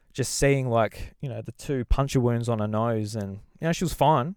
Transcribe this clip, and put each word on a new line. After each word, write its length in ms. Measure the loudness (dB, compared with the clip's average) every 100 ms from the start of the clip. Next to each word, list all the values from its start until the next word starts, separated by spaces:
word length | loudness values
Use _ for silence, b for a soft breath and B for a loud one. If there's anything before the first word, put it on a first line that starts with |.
| _
just 220 | -6 -4
seeing, 340 | 2 2 2 2
like, 460 | 2 2 -2 -14 -10
you 80 | -10
know, 120 | -8
the 120 | -12
two 320 | -10 -6 -4
puncture 360 | 2 2 2 2
wounds 280 | 2 2 0
on 100 | -2
her 100 | 0
nose, 460 | 0 0 0 -2
and, 260 | -6 -8 -10 -16 -6
you 60 | -4
know, 60 |
she 120 | -2
was 100 | -2
fine. 420 | 2 4 4 0